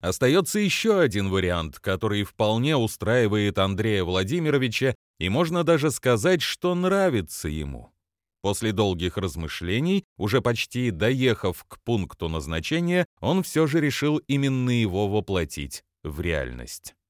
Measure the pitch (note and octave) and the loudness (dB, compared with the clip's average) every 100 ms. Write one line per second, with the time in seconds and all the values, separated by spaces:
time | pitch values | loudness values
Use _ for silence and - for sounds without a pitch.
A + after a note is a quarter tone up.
0 | F2 F2+ B2+ E3 F#3 G#3 G#3 - A3+ G#3 | -4 0 2 4 2 0 0 0 2 4
1 | D3+ G2+ G2 F#2+ F2+ F2 D#2+ - - F#2 | 4 2 0 0 2 0 -2 -6 -4 -2
2 | G#2+ G#2 G2+ _ G#2+ A2 C3+ D3+ A#2 - | 0 -2 -2 _ 0 2 2 2 0 -2
3 | - B2 A2 G#2+ G#2 G2 F#2+ G2 G#2+ G#2 | 0 2 4 2 2 2 0 2 0 0
4 | F2 F#2 G2 E3+ D#3 C#3+ B2+ G#2+ C3 - | 0 0 0 0 2 2 0 0 -2 -2
5 | _ _ F2+ A2+ E3 F3 E3 E3 D3+ B2 | _ _ -2 0 0 0 2 4 2 0
6 | B2+ A#2 C3+ F#3 - - F3+ F3+ F#3 G3 | 2 2 4 2 0 -2 -2 0 2 4
7 | F#3+ A#2+ D#2+ - D#2+ D#2 C#2+ B1+ A1+ _ | 4 2 -2 -6 -6 -4 -6 -10 -14 _
8 | _ _ _ _ G2 G2+ A2+ G2+ G#2 F2+ | _ _ _ _ -4 0 0 2 2 2
9 | F2 F#2 F#2 D#2+ D#2+ - F2 G#2+ D#3+ G3 | -2 -2 -4 -4 -8 -6 -4 -2 0 0
10 | - _ G#2 B2 A2+ A#2 - B2 B2 F2 | -2 _ 0 0 0 -2 -4 -4 -4 0
11 | G#2+ C3 B2+ G#2+ F#2+ F2 - - - A#2 | 0 2 2 2 -2 -6 -12 -14 -4 -2
12 | F#2 - E2+ D#2+ C#2+ E2 E2 E3 E3+ F3+ | -2 -6 -4 -4 -4 -6 -2 -2 0 0
13 | F3 _ G#2 F#3 F3 D3+ D#3 D#3+ D3+ B2+ | -2 _ -2 0 0 0 2 2 0 0
14 | D3 D3+ - C#3 C#3 C3 B2 A#2+ A2 F#2 | 0 0 0 0 0 0 0 2 2 2
15 | G#2 G#2 - F#2+ D#2+ - C#2 - _ _ | 0 0 0 -2 -2 -6 -10 -10 _ _
16 | D2+ D2+ E2+ D#2 B1+ B1 A#1+ - - _ | -12 -6 -2 -2 -4 -10 -14 -16 -18 _
17 | _ | _